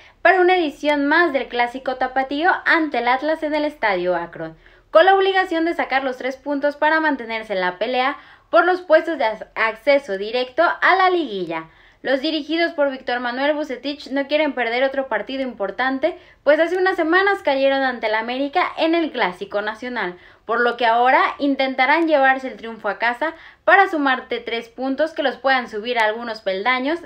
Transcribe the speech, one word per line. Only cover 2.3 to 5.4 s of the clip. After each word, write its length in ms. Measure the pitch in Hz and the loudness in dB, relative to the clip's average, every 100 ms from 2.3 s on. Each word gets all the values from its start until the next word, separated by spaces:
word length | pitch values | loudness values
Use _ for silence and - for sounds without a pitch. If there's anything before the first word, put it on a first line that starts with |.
| 285 349 - - | 0 0 0 2
ante 320 | 320 311 247 | 2 2 0
el 100 | 240 | 0
Atlas 340 | 262 302 311 | 0 0 -2
en 120 | 302 302 | -2 -2
el 80 | |
Estadio 520 | 294 294 220 185 175 175 | -4 -2 -2 0 0 -2
Akron, 420 | 170 160 160 160 _ _ _ | -4 -10 -14 -14 _ _ _
con 160 | 311 370 | 6 6
la 100 | 392 | 6
obligación 480 | 381 381 | 4 0